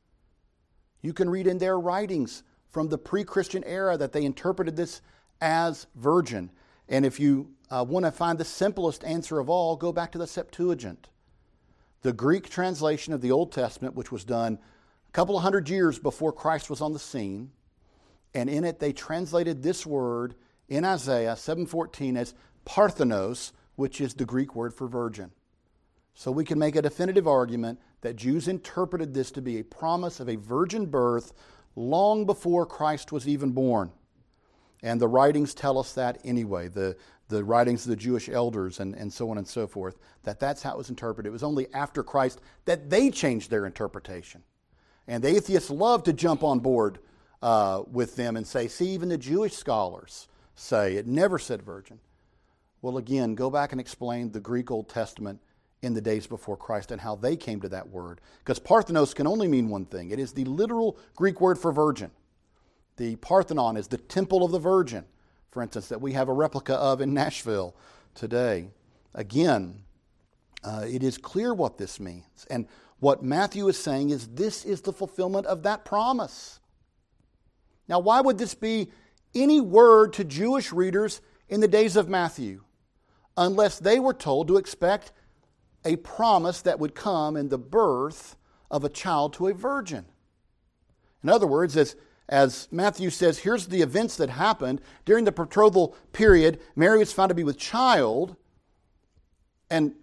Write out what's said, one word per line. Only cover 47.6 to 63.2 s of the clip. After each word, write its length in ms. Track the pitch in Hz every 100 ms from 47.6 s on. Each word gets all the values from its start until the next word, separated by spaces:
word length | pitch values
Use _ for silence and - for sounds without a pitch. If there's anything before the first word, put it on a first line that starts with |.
| 98 95 -
with 240 | 123 113 -
them 220 | 120 113
and 80 | 107
say, 220 | 135 117
"See, 220 | - 180
even 200 | 190 175
the 80 | 165
Jewish 380 | 127 165 214 -
scholars 720 | - 113 95 87 - - - _ _ -
say 420 | - 113 101 95
it 100 | 110
never 320 | 135 196 185
said 240 | - 110
virgin." 360 | 101 98 98 110 _ _ _ _ _ _ _ _
Well, 160 | 123 127
again, 360 | 117 135 120
go 160 | 110 127
back 220 | 143 143
and 100 | 131
explain 500 | 123 - 123 120 120
the 80 | 107
Greek 300 | 104 123 123
Old 200 | 120 104
Testament 520 | - 107 - 104 98 _ _ _ _
in 120 | 127
the 80 | 113
days 260 | 110 107 98
before 280 | 110 - 98
Christ 360 | - 107 95
and 100 | 110
how 140 | 107 107
they 200 | 120 160
came 240 | - 107
to 80 | 95
that 200 | 92 87
word. 320 | 92 87 87 _ _ -
'Cause 140 | 131
parthenos 540 | - 226 190 165 139
can 140 | - 147
only 200 | 220 196
mean 220 | 135 113
one 160 | 101 92
thing. 260 | 95 87
It 80 | 110
is 140 | 131
the 120 | 139 127
literal 520 | 143 220 233 226 - - -
Greek 260 | 190 175
word 160 | 185 180
for 140 | 170
virgin. 380 | 147 151 135 90 - _ _ _ _ _ _ _ -
The 200 | 120
Parthenon 580 | 113